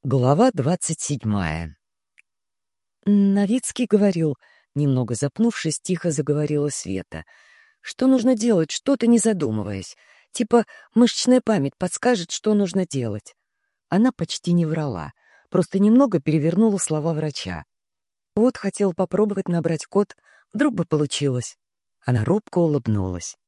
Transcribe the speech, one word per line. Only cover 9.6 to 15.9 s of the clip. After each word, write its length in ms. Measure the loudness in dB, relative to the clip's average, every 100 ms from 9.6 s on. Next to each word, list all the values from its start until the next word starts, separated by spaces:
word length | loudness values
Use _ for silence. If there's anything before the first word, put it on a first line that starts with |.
| -4 -8 -10 -18 _ _ _
Типа, 360 | -6 2 2 2 -10 -2
мышечная 460 | 2 2 2 2 2
память 320 | 2 0 -2 _
подскажет, 540 | -6 -2 0 0 -4
что 200 | -6 0
нужно 340 | 0 0 -2 -2
делать". 480 | -4 -6 -8 -12 _ _ _ _ _ _
Она 240 | 2 2
почти 400 | 0 -8 -6 0
не 140 | 0 0
врала, 460 | -2 -4 -6 -10 _ _ _ _
просто 300 | -2 0 2
немного 420 | 4